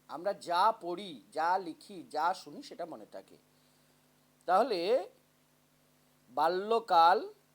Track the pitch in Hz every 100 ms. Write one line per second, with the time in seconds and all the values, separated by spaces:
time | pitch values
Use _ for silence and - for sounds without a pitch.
0 | - 135 185 185 135 175 208 220 175 175
1 | 202 131 95 151 165 190 175 147 - 196
2 | 127 147 165 185 - 170 294 170 170 127
3 | 101 98 - 87 _ _ _ _ _ _
4 | _ _ _ _ - 185 262 185 175 254
5 | 381 _ _ _ _ _ _ _ _ _
6 | _ _ _ 127 156 185 208 226 226 175
7 | 165 208 392 - _